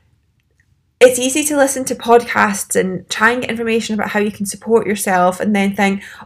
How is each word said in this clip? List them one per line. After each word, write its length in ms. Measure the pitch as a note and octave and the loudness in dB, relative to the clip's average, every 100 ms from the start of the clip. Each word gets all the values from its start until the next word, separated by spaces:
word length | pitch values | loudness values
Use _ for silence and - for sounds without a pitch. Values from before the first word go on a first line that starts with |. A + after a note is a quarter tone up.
| _ _ _ _ _ _ _ _ _ _ | _ _ _ _ _ _ _ _ _ _
It's 180 | B3+ B3 | 4 4
easy 240 | B3+ D4+ | -2 -2
to 120 | D4 D4 | 0 2
listen 280 | C4+ B3+ C4 | 2 0 -6
to 80 | |
podcasts 840 | A#3+ A#3 A#3 A#3 G#3+ G#3 G3+ - G3 | -4 4 4 4 0 0 -2 -2 -2
and 300 | F#3 F3+ - | 0 -4 -8
try 220 | - A3+ | 0 0
and 100 | B3 | 0
get 80 | A#3 | -4
information 440 | A3+ A3+ A3+ A3 | -6 -2 -2 -2
about 160 | G#3+ G3 | -4 -2
how 100 | G#3 | -2
you 100 | G#3 | -2
can 160 | - G3 | -4 -8
support 400 | - - A3+ - | -8 0 0 2
yourself 540 | G3+ G#3+ F3+ F3+ - | -2 0 2 2 0
and 140 | G#3 | 0
then 200 | G3+ G3 | 0 0
think, 280 | G3 G3 G3 - - | 0 0 -2 -8 -20